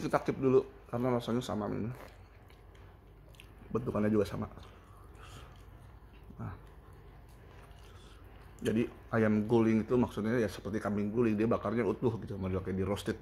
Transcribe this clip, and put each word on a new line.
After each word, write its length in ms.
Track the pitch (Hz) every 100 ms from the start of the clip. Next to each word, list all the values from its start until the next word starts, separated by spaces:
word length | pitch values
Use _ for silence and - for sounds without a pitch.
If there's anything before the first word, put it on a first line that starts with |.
kita 160 | 156 147
cip 160 | - 131
dulu 320 | 131 131 - - -
karena 240 | 120 127 120
rasanya 240 | 117 117
sama 320 | 127 101 104
ini. 160 | 104 107 127 - - - - - - - - - - - - - - - - -
Bentukannya 400 | 110 127 107 107
juga 160 | 107 98
sama. 240 | 104 104 - - - - - - - - - - - - - - - - - - -
Nah. 160 | 110 92 - - - - - - - - - - - - - - - - - - - -
Jadi 240 | - 110 120 - - 117
ayam 320 | 110 107 107
guling 400 | 117 110 110 104
itu 80 | 127
maksudnya 480 | 110 - 107 123
ya 80 | 104
seperti 320 | - 101 104
kambing 320 | 101 104 104 113
guling, 240 | 117 104
dia 80 | 117
bakarnya 400 | 101 101 113 101
utuh 320 | 107 127 113
gitu, 160 | 90 98
model 240 | 95 92
kayak 160 | 92 95
di 80 |
roasted 320 | 95 101 - 101